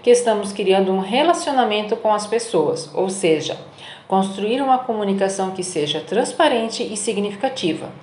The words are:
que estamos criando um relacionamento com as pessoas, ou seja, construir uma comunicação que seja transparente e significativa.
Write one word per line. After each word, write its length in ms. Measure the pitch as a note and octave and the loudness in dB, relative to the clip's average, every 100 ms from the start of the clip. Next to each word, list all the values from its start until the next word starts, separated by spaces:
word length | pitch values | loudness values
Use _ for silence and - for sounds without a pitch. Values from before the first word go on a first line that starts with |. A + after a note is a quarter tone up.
que 60 | B3 | 6
estamos 420 | A#3+ A#3 G#3 G3+ | 4 4 0 -2
criando 400 | - F#3+ F#3+ F#3+ | -2 2 4 4
um 80 | F#3+ | 0
relacionamento 960 | F#3+ A#3+ D#4+ E4+ - C4 A3+ G#3+ G#3 A3+ | 0 2 4 2 0 0 2 0 -2 -2
com 180 | A3 | 0
as 100 | G#3 | 0
pessoas, 640 | G3+ A3+ - F3 D3 - - | 0 -4 0 0 0 -2 -4
ou 140 | - F#3+ | -4 -2
seja, 460 | F#3 F3 D#3 - - - - - - - | 0 2 2 0 -8 -10 -18 -20 -20 0
construir 560 | F#3+ G3 - G#3 B3+ | 0 0 -2 -2 0
uma 160 | C4+ B3+ | 2 2
comunicação 720 | B3+ G#3+ G3+ G3 G3 G3 F#3+ | 2 -2 0 0 0 0 -4
que 140 | F#3+ | -4
seja 360 | F3+ D#3+ D3 D#3 | -6 -2 -2 -4
transparente 840 | - G3 D4 - D#4 A#3+ A3+ - | -2 0 0 2 2 2 -2 -4
e 120 | A#3 G#3+ | -6 -4
significativa. 920 | - G3+ G3+ G3+ C4+ C4 F3+ D#3 C3 - | -4 -2 -2 -2 -4 -2 -2 -2 -8 -14